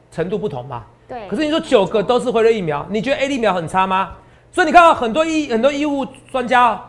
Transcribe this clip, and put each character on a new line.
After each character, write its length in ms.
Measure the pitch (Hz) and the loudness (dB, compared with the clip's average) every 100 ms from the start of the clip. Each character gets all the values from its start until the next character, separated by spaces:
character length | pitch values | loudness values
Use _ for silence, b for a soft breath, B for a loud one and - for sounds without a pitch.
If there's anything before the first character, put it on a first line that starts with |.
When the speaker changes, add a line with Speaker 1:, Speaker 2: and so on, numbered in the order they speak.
| _ | _
Speaker 1:
程 180 | - 170 | -8 -4
度 80 | 208 | -4
不 120 | 208 | -6
同 160 | 131 131 | -8 -10
嘛。 180 | 120 - _ _ | -14 -14 _ _
Speaker 2:
对。 180 | 247 196 | -16 -8
Speaker 1:
可 80 | 214 | -4
是 80 | 302 | -2
你 40 | |
说 80 | 320 | -2
九 280 | 320 247 190 | 2 0 2
个 180 | 214 | 0
都 160 | 190 247 | 0 0
是 100 | 247 | 0
辉 120 | 226 | 2
瑞 120 | 220 | 2
疫 80 | 226 | 2
苗， 240 | 170 147 165 | -2 -4 -4
你 120 | 214 | -4
觉 100 | 233 | -2
得 40 | 294 | -2
A 140 | 269 | -2
D 60 | 277 | 0
疫 40 | |
苗 140 | 214 | 0
很 120 | 185 156 | -2 -2
差 220 | 185 190 | -2 0
吗？ 280 | 190 185 - b b b | 0 -4 -8 b b b
所 100 | - | 0
以 60 | 330 | 4
你 60 | |
看 80 | 339 | 8
到 120 | 330 | 8
很 180 | - 233 | 4 0
多 120 | 294 320 | 0 0
医-， 220 | 311 285 | -2 -2
很 100 | 226 | 0
多 100 | 269 | 0
医 140 | 285 294 | 0 -2
务 200 | 277 262 - - | -2 -6 -12 -8
专 160 | 254 247 | -6 0
家 260 | 247 240 | 2 4
哦， 100 | 196 | 0